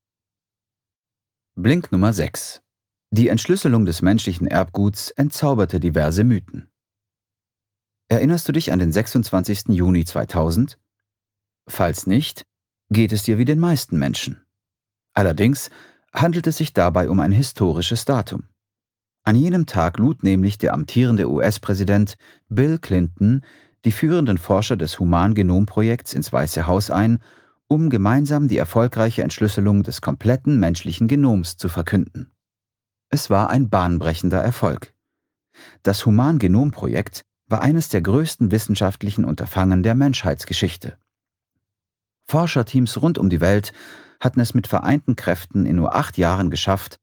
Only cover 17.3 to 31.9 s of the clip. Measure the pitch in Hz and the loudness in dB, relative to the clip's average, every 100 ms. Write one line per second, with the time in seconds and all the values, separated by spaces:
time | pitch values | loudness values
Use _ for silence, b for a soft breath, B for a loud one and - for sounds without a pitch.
17.3 | 98 135 - 95 78 85 - - 131 - | 2 0 0 0 0 -2 -4 0 -2 -2
18.3 | 92 - _ _ _ _ _ _ _ - | -8 -12 _ _ _ _ _ _ _ 2
19.3 | 113 170 180 156 92 82 87 123 - 98 | 2 4 2 0 0 -2 0 -2 0 0
20.3 | 95 98 101 104 - - 120 123 107 65 | 2 0 0 -2 -2 -2 0 2 2 0
21.3 | 69 85 107 - 95 98 104 104 - b | 0 0 0 -4 -2 2 2 0 -4 b
22.3 | b b 107 147 165 - 90 85 - 101 | b b 0 0 0 -2 -2 -2 0 0
23.3 | 131 b b b b 117 107 156 175 131 | 2 b b b b -4 0 0 2 2
24.3 | 90 - 98 110 110 78 - 87 85 98 | 0 0 0 0 -2 -4 -2 0 2 2
25.3 | 107 92 87 104 - 113 120 - 73 78 | 2 2 2 0 0 0 -2 -4 -8 -4
26.3 | 62 80 78 82 95 107 85 110 117 b | -2 -2 -4 0 0 0 0 2 0 b
27.3 | b b b _ 156 160 113 98 131 143 | b b b _ 0 2 2 2 2 2
28.3 | 147 143 85 78 117 120 113 113 - - | 0 0 0 0 0 0 0 -2 0 -4
29.3 | - 107 104 101 101 95 - - 71 110 | -2 -2 0 2 2 0 -4 -6 -2 0
30.3 | 131 151 135 87 85 95 82 113 143 139 | 0 2 2 2 0 -6 -2 0 2 2
31.3 | 101 85 - 90 87 87 | 2 -2 -6 -6 -6 -2